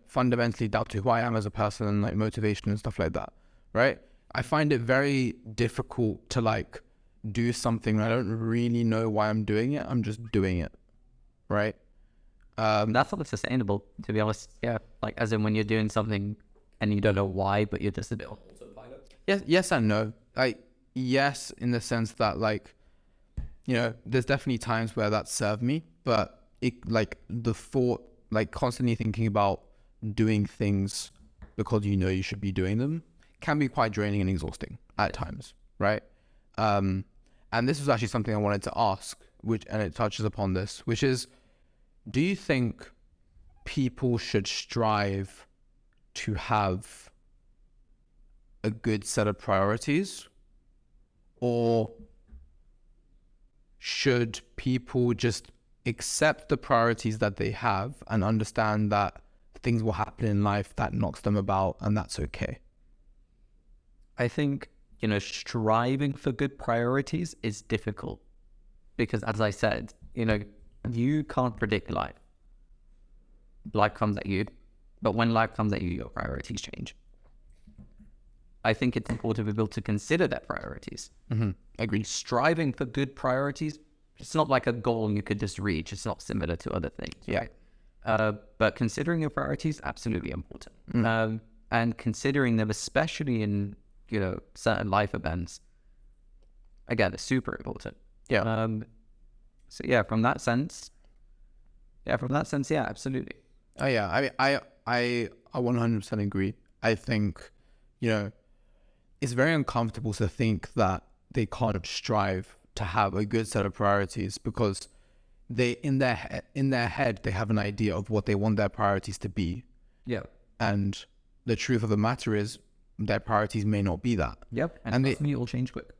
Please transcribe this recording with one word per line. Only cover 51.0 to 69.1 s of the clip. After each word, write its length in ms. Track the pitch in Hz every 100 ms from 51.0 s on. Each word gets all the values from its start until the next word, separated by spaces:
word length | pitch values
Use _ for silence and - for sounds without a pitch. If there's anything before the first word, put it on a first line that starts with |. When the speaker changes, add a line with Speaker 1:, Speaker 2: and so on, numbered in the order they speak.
| _ _ _ -
Speaker 1:
or 520 | 120 120 117 113 104 - - - - - - - _ _ _ _ _ _ _ _ _ _ _ -
should 640 | - - 135 123 117 - - -
people 580 | 127 127 - 127 123
just 380 | 117 123 - - - _ _ 120
accept 640 | 117 - - 156 - -
the 80 | 143
priorities 600 | - 120 117 113 113 110
that 200 | 104 98
they 140 | 107
have 440 | 104 120 98 113 - -
and 160 | 110
understand 680 | 98 110 110 - 107 107 107
that 300 | 101 98 - - _ - -
things 180 | - 117
will 120 | 110
happen 340 | 82 104 - 113
in 160 | 101
life 320 | 101 101 95 -
that 180 | -
knocks 280 | 92 92 -
them 140 | 101 104
about, 420 | 98 95 95 -
and 180 | 104 104
that's 220 | - -
okay? 400 | 73 - - - _ _ _ _ _ _ _ _ _ _ _ - _ - - -
Speaker 2:
I 100 | 120
think, 420 | - 147 139 - _ _ -
you 80 | 107
know, 100 | 104
striving 960 | - - - 120 107 110 123 135 143
for 180 | 131 147
good 280 | 117 139 -
priorities 760 | - 117 120 135 139 160 170 -
is 200 | 117 104
difficult 560 | - 110 - - - - - - - - - - - -
because, 260 | 117